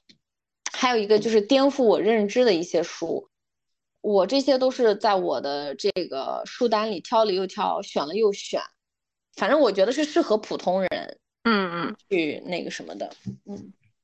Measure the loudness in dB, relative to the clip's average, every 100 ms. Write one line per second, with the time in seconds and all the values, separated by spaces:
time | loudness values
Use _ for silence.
0 | _ _ _ _ _ _ -12 -4 0 0
1 | 2 2 4 2 4 4 4 4 4 4
2 | 4 2 2 2 4 2 0 -2 -2 -6
3 | -6 -6 -8 _ _ _ _ _ _ _
4 | 0 2 4 2 2 2 2 2 2 2
5 | 2 2 0 -4 -4 -6 -6 -4 -4 -2
6 | -4 -6 -6 -6 -8 -2 0 0 0 -6
7 | 0 2 2 0 -4 -2 -2 -2 -4 -4
8 | -4 0 0 0 -6 -8 -8 _ _ _
9 | _ _ _ -4 0 4 4 4 2 0
10 | -2 0 0 0 -2 -8 -2 0 0 -2
11 | -6 -14 _ _ 0 0 0 -4 -6 -8
12 | -4 0 0 -4 -8 -8 -8 -12 -12 -10
13 | -12 -12 -14 -14 -14 -16 -16 -20 _ _